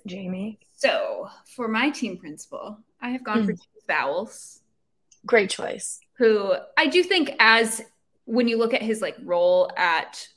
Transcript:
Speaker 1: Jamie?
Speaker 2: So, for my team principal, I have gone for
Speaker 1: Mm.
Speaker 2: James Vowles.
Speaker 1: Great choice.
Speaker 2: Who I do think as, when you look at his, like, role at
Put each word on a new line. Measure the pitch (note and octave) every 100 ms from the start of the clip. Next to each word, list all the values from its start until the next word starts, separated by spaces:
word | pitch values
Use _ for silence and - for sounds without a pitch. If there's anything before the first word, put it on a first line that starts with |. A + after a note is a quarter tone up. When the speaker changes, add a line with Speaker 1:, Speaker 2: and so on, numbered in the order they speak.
| F#3+
Speaker 1:
Jamie? | F#3 F#3 F#3 G#3+ G#3+ _
Speaker 2:
So, | - C4+ E3+ G3 - - - -
for | - A3+
my | A3 C#4
team | D4 G#3+ F#3
principal, | D#3+ D3+ - - - G#3+ _ _
I | B3
have | B3+ B3
gone | A#3 G3+
for |
Speaker 1:
Mm. | F3
Speaker 2:
James | _ _ -
Vowles. | D#3 C3 E3 A3 - - - _ _ _ _ _ _ -
Speaker 1:
Great | A3+ F#3+
choice. | - - - - - _ -
Speaker 2:
Who | A3+ G#3+ G3 F3+ - -
I | D#4
do | F4+
think | F4+ F#4+ D4 -
as, | A3+ A3+ A3+ - - _ _ _
when | - A3+ A#3
you | A3+
look | A3+
at | B3+
his, | A3 A3
like, | F3+ -
role | F3 F3 F3 F3+ - -
at | F3 D#3+ - - -